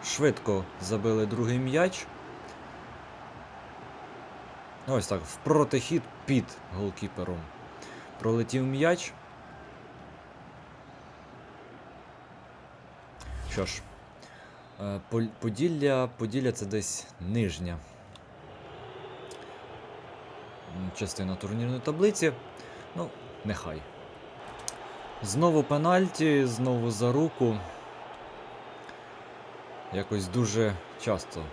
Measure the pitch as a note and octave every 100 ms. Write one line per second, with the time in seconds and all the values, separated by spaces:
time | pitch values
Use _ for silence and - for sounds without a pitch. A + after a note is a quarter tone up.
0 | - - D3 A2 - G2 F#2 - F2+ G#2+
1 | A2 A2 G#2 A2+ A#2+ B2 C3 C#3+ F#3 F#3
2 | - - - - - - - - - -
3 | - - - - - - - - - -
4 | - - - - - - - - B2+ C3
5 | G2 G2 D#2 - - D3+ C#3+ C3+ - E3
6 | - - - C3+ - - - F#2 G2+ -
7 | G2+ - F2+ F2 D#2 - - - - -
8 | - - A2+ A2+ A2+ C3 C3 C3+ D#3+ F3
9 | - - - - - - - - - -
10 | - - - - - - - - - -
11 | - - - - - - - - - -
12 | - - - - - - - - - -
13 | - - - - - - F#2 - - -
14 | - - - - - - - - G2+ G2+
15 | - A2+ A2+ - A2+ G2+ E3+ D#3+ C#3+ C3
16 | B2+ A#2+ A2 B2 B2+ - G2+ G#2+ F#2+ -
17 | - - F2+ A2+ G#2 D2+ F2 E2+ - -
18 | - - - - - - - - - -
19 | - - - - - - - - - -
20 | - - - - - - - F2 F#2 -
21 | G2+ - F#2+ F#2 G2 A2 A#2+ B2+ B2 D#3
22 | G3+ G#3 D#3+ B2 - - - - - -
23 | E3+ - - - G#2 G2+ E2+ D#2 - -
24 | - - - - - - - - - -
25 | - - G#2+ A2 E3+ D#3 C#3 D3 E3 F3+
26 | F#3 - D#3+ C#3+ C3 A#2+ B2+ B2 A#2 G#2+
27 | B2 B2+ D#3+ - B2 G#2+ F2+ - - -
28 | - - - - - - - - - -
29 | - - - - - - - - - F#2
30 | G2 G#2 F#2 G#2+ A2+ G#2+ A2 F#2 - -
31 | - F#2+ - F2 D#2